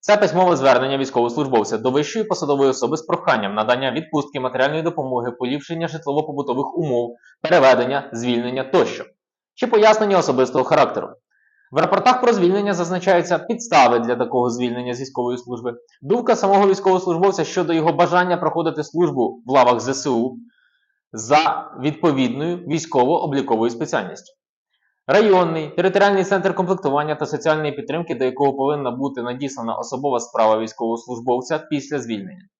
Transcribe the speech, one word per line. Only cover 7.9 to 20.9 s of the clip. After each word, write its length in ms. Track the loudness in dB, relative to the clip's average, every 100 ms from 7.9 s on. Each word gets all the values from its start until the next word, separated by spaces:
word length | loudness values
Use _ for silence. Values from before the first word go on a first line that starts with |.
| -2 -4
звільнення 500 | -6 -2 -2 -2 -6
тощо, 420 | 0 2 2 -2 -14 _ _ _ _ -8
чи 120 | 0
пояснення 500 | 4 6 6 4 2
особистого 460 | 2 2 2 0
характеру. 440 | 2 2 2 0 -8 -14 _ _ _ _ _
В 60 | -2
рапортах 440 | 2 2 4 4
про 120 | 2
звільнення 400 | 4 2 2 0
зазначаються 680 | -2 -2 -2 2 2 2 -2
підстави 600 | -2 -8 2 4 6 4
для 160 | 0 -2
такого 340 | -2 0 -2
звільнення 440 | -2 -4 -4 -6
з 80 | -8
військової 360 | -8 -6 -4 -6
служби, 360 | -8 -8 -8 -10 _ _
думка 340 | -2 -2 2 0
самого 320 | 4 4 4
військовослужбовця 760 | 2 2 2 0 2 2 2
щодо 300 | -2 -2 0
його 200 | 2 2
бажання 440 | 2 2 2 2 0
проходити 460 | -2 -2 -4 -4
службу 580 | -6 0 0 0 -2 -4 0
в 60 |
лавах 280 | 4 4 4
З 100 | 0
С 200 | -4 -2
У 260 | 0 -2 -6 -20 _ _ _ _